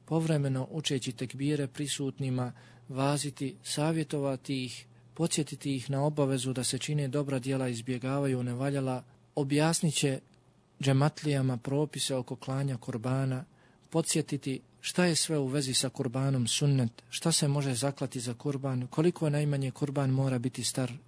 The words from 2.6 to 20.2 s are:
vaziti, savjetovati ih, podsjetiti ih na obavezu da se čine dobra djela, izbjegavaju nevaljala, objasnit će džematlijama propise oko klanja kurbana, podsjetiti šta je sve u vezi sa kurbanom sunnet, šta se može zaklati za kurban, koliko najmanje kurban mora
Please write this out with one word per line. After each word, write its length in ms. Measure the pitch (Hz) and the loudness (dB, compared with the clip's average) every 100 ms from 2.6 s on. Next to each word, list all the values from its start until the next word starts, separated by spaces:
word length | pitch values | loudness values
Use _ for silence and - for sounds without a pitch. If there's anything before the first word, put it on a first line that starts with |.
| - - - | -20 -20 -8
vaziti, 680 | 131 139 147 143 - 135 - | 0 2 2 -2 -6 -6 -6
savjetovati 1040 | - - 156 160 147 147 139 131 - 135 | -6 0 0 0 -2 -2 0 -2 -2 -4
ih, 220 | 123 - - - - | -4 -8 -18 -20 -10
podsjetiti 600 | - 165 - 143 139 143 135 | -2 0 0 -2 -4 -4 -2
ih 140 | 123 | -2
na 140 | 139 | 0
obavezu 480 | 147 147 135 135 131 | 0 2 2 2 0
da 120 | 127 | -2
se 140 | 123 131 | -2 -2
čine 300 | - 151 135 | -2 -2 0
dobra 300 | 143 139 131 | -2 -2 -2
djela, 300 | 131 135 127 | -2 -2 -2
izbjegavaju 760 | 117 120 123 131 139 139 127 | -2 -4 -4 -2 0 0 0
nevaljala, 600 | 123 120 139 139 131 127 - - _ | -2 -2 -2 0 -2 -4 -8 -20 _
objasnit 600 | - 135 147 160 165 165 | -2 2 4 4 4 0
će 260 | - 143 131 - - _ _ _ - | 2 0 0 -6 -20 _ _ _ -2
džematlijama 760 | 139 135 151 - 151 139 131 120 | 2 4 4 2 0 2 2 0
propise 580 | 131 139 147 139 - | -2 0 0 -2 -2
oko 220 | 131 123 127 | -2 -4 -8
klanja 400 | - 135 139 120 | -4 -2 -2 -4
kurbana, 680 | - 117 123 131 131 131 - _ - _ - | -6 -4 -2 0 0 -4 -8 _ -20 _ -4
podsjetiti 720 | 165 156 160 - 143 139 127 - _ | -2 2 0 0 -4 -4 -6 -8 _
šta 240 | - - | -2 4
je 120 | 180 151 | 4 4
sve 220 | - 156 | 2 0
u 80 | 131 | 2
vezi 280 | 147 131 | 0 0
sa 140 | 123 127 | 0 0
kurbanom 580 | - 127 135 139 131 117 | -2 -2 0 2 2 2
sunnet, 560 | - 143 135 117 - - | 2 4 4 2 -2 -12
šta 220 | - 170 | -2 2
se 160 | 160 147 | 2 2
može 260 | 143 139 | 2 0
zaklati 460 | 117 139 135 135 131 | 0 0 0 -4 -4
za 140 | 120 | -6
kurban, 520 | 117 147 135 135 127 123 | -4 -4 -2 -2 -2 -2
koliko 440 | - 170 - 156 | 2 2 2 2
najmanje 400 | 147 147 139 131 | 2 2 0 -2
kurban 400 | - 143 143 131 | -2 -2 0 2
mora 280 | 131 | 4